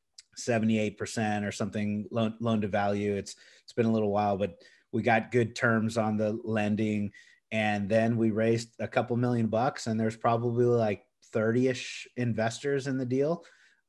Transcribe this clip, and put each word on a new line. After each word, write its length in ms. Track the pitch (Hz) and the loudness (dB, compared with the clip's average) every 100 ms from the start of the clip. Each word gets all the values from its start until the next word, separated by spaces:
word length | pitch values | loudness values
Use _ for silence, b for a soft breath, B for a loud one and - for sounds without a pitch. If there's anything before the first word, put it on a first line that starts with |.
| _ - - - | _ -20 -20 -10
seventy-eight 600 | - 113 110 110 107 98 | -2 0 2 2 0 -4
percent 480 | 101 - 107 104 | -8 -4 -2 -2
or 60 | 104 | -4
something 560 | - 104 107 104 104 101 | -4 -4 -4 -2 -4 -4
loan, 220 | 117 110 110 | -2 -2 -2
loan 200 | 117 113 | 0 0
to 80 | 101 | 0
value. 460 | 101 101 104 104 | 0 0 0 -2
It's, 200 | 101 95 - b b | -2 -6 -14 b b
it's 80 | b | b
been 140 | - 113 | 0 2
a 60 | |
little 200 | 113 107 | 2 2
while, 240 | 101 104 98 | 2 2 0
but 260 | 101 - b b b | -2 -6 b b b
we 100 | 113 | -2
got 300 | 117 113 110 | 2 2 2
good 240 | 123 110 - | 0 0 0
terms 420 | 123 113 107 113 | 2 2 2 0
on 180 | 107 107 | 0 0
the 220 | 107 113 | 0 -2
lending. 640 | 110 110 104 104 107 107 104 B B B - | -2 0 0 0 0 0 -4 B B B -6
And 380 | 110 107 104 98 | -2 0 0 2
then 280 | 110 113 117 | 2 4 2
we 140 | 113 | 2
raised 460 | 107 113 117 117 - | 2 2 2 -2 -8
a 80 | 110 | -4
couple 300 | 127 117 120 | -2 0 0
million 320 | 123 120 113 | 0 0 0
bucks, 400 | 107 131 - - | 2 0 -2 -4
and 100 | 110 | 0
there's 180 | 110 113 | -2 0
probably, 500 | 120 117 120 120 120 | 0 0 0 2 2
like, 380 | 120 107 98 _ _ _ | 4 2 -2 _ _ _
thirty-ish 760 | 117 110 120 131 127 - - - - | -2 2 2 2 0 -6 -12 -12 -4
investors 680 | 123 107 113 - 143 143 131 | -2 0 -2 -2 -4 -2 -2
in 100 | 131 | -4
the 100 | 123 | -2
deal. 380 | 131 143 170 b b b b | 0 0 -2 b b b b